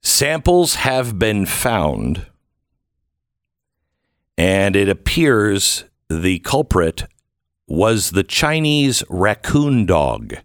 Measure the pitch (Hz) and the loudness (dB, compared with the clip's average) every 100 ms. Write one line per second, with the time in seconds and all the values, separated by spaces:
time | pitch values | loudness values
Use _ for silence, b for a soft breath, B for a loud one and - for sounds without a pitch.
0 | - - 139 160 180 180 165 - 131 131 | 0 0 0 0 2 2 2 -2 -2 -2
1 | 123 101 110 107 95 - 123 113 76 58 | -2 0 0 0 -2 -2 -2 0 0 -2
2 | 57 78 - _ _ _ _ _ _ _ | -4 -4 -6 _ _ _ _ _ _ _
3 | _ _ _ _ _ _ _ _ _ _ | _ _ _ _ _ _ _ _ _ _
4 | _ _ _ - 87 98 98 95 98 95 | _ _ _ -2 0 2 2 2 0 -2
5 | - 170 160 117 104 98 - - - _ | -2 0 2 2 2 0 -2 -4 -8 _
6 | _ 82 90 90 - 139 147 95 82 - | _ -2 -2 -2 -2 -2 0 0 0 -2
7 | - _ _ _ _ _ - 73 107 113 | -12 _ _ _ _ _ -6 0 2 2
8 | - 92 95 - 151 160 156 147 139 120 | 0 -2 -2 -2 -2 0 0 2 0 -2
9 | - 90 98 104 - 147 147 131 92 85 | -4 -2 0 0 0 0 2 2 2 2
10 | 69 55 55 50 | 2 -2 -10 -16